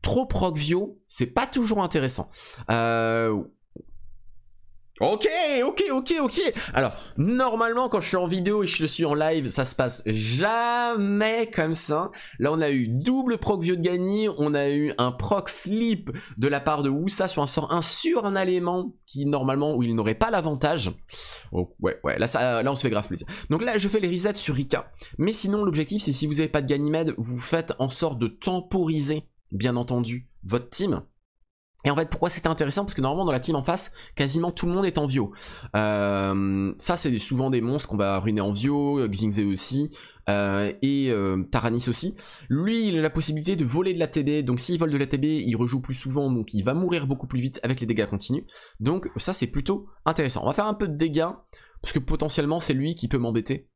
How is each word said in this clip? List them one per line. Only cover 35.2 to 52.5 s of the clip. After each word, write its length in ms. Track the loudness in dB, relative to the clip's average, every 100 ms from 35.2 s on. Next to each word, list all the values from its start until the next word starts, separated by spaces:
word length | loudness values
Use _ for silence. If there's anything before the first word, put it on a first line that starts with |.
| -2 -6 -16 -14 -4 -2
Euh, 1000 | 0 2 2 2 2 2 2 2 0 -2
ça, 180 | 0 0
c'est 220 | 2 0
souvent 320 | 0 0 2
des 100 | 0
monstres 300 | 0 -2 -2
qu'on 80 | 0
va 220 | 0 2
ruiner 200 | 2 2
en 120 | 0
Vio, 560 | 0 0 2 2 2 0
Xingze 320 | 0 0 2 2
aussi, 380 | 2 0 0 -2 -6 -20 -10 -2
euh, 420 | 0 2 0 -2 0
et, 260 | 0 2 2
euh, 320 | 2 2 0 0
Taranis 380 | -2 0 0 0
aussi. 240 | 0 -2 -6 -16 -20 -2
Lui, 400 | 0 2 0 0
il 100 | 2
a 20 |
la 80 | 0
possibilité 460 | 0 -2 -2 -2 0
de 100 | 0
voler 300 | 2 0 0
de 40 |
l'A 60 | 0
T 160 | 0
B, 240 | 0 0 0
donc 140 | 0
s'il 180 | 0 0
vole 140 | 2
de 60 | 2
l'A 100 | 0
T 100 | 0
B, 60 |
il 320 | 0 0 0 2
rejoue 260 | 0 0
plus 140 | -4 -6
souvent, 340 | -2 0 2
donc 240 | 0 0
il 80 | 0
va 140 | 0 0
mourir 320 | 0 0 0
beaucoup 180 | -2 -2
plus 160 | -2
vite 180 | -2 -4
avec 180 | -4 -2
les 60 | 0
dégâts 180 | 0 0
continus. 380 | -2 -2 -4 -6 -20 -20 -2
Donc 300 | 0 0 -2 -2
ça, 180 | 0
c'est 140 | 0 0
plutôt 400 | -2 0 -2 -4 -4 -2
intéressant. 380 | 2 0 0
On 40 | 0
va 60 |
faire 140 | 0 -2
un 80 | -2
peu 120 | -2
de 80 | 0
dégâts, 360 | 0 0 -2 -6 _ -20 -20 -10
parce 120 | -4
que 60 | -2
potentiellement, 600 | 0 0 0 0 0